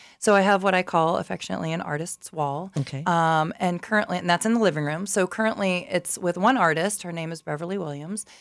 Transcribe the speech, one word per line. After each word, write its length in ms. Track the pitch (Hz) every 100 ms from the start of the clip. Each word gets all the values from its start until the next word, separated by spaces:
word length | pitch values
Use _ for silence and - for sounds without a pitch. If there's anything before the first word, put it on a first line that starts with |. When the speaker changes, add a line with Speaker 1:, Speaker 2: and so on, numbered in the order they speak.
| - -
Speaker 1:
So 140 | -
I 60 | 202
have 220 | 196 202
what 120 | 196
I 80 | 185
call 360 | 185 170 160 175
affectionately 520 | 175 185 - 185 165
an 80 | 165
artist's 500 | - 147 175 - -
wall. 380 | 160 143 143 190 151
Speaker 2:
Okay. 240 | 135 135 170
Speaker 1:
Um, 460 | 170 165 160 160 -
and 220 | 190 175
currently, 340 | - 214 208 180
and 140 | 175
that's 160 | 175 220
in 80 |
the 60 | 233
living 240 | 202 151 147
room. 200 | 156 202
So 200 | 208 185
currently 600 | - 220 220 196 180 -
it's 260 | 180 - -
with 220 | 180 175
one 180 | 208 262
artist, 460 | 170 156 185 -
her 100 | 175
name 180 | 170 160
is 120 | 165
Beverly 340 | - 147 175 196
Williams, 480 | 160 143 156 214 - -